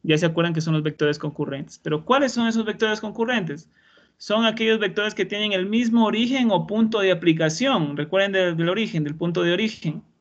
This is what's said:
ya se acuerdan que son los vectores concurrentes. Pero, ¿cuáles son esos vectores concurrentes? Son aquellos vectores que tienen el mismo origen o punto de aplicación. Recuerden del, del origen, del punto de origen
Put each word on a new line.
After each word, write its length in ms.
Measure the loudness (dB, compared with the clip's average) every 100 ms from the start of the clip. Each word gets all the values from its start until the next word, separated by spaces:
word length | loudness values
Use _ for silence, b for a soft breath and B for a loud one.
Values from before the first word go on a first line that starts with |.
ya 160 | 2 2
se 80 | 2
acuerdan 260 | 0 0
que 80 | 0
son 120 | -2
los 80 | -2
vectores 380 | -2 0 -2 0
concurrentes. 580 | -6 -6 -8 -8 -12 -12
Pero, 220 | -6 -6 0
¿cuáles 260 | 2 2
son 160 | 0 0
esos 160 | 0
vectores 380 | -2 -2 -2 -2
concurrentes? 680 | -6 -4 -2 -2 -4 -8 -14 b b b b _
Son 280 | -2 2 2
aquellos 340 | 2 0 2
vectores 340 | 0 0 -2
que 120 | -2 -4
tienen 260 | -2 -2
el 140 | -2 0
mismo 400 | 0 2 4 4
origen 460 | 2 0 2 2
o 140 | 2 0
punto 360 | 0 2 2
de 100 | 2
aplicación. 880 | 2 2 2 0 0 0 2 0 -4
Recuerden 340 | -2 0 2
del, 240 | 2 0 0
del 140 | 0
origen, 340 | 0 -2 -2
del 120 | -4 -4
punto 280 | -2 0
de 80 | 0
origen 500 | 0 -2 -2 -6 -6 -14 _